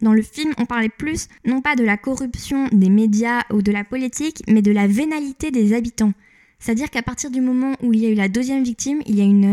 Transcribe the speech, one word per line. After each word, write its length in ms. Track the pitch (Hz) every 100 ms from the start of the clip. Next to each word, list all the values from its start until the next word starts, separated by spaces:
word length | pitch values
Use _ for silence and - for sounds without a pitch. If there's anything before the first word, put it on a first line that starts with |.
dans 120 | 220
le 100 | 220
film, 300 | 214 - 311 -
on 60 | 240
parlait 220 | 240 220
plus, 400 | - 294 320 - _
non 160 | - 262
pas 140 | 294
de 80 | 254
la 120 | 226 208
corruption 720 | 269 262 262 - - 277 269
des 160 | 208 185
médias 540 | 202 220 208 233 240 -
ou 100 | 208
de 100 | 202
la 100 | 202
politique, 580 | 202 262 254 - 302 - -
mais 140 | 214
de 80 | 208
la 160 | 208 202
vénalité 640 | 208 311 302 277 262 311
des 220 | 254 208
habitants. 380 | 233 233 - 214 - _ _ _ _
C'est-à-dire 280 | - 226 302
qu'à 120 | 277
partir 280 | - 240 285
du 100 | 254
moment 340 | 254 254 269 269
où 100 | 247
il 80 | 220
y 60 | 226
a 40 |
eu 40 |
la 140 | 214 196
deuxième 340 | 214 254 269
victime, 400 | 247 226 269 302 -
il 100 | 202
y 40 |
a 40 |
une, 200 | 202 202 196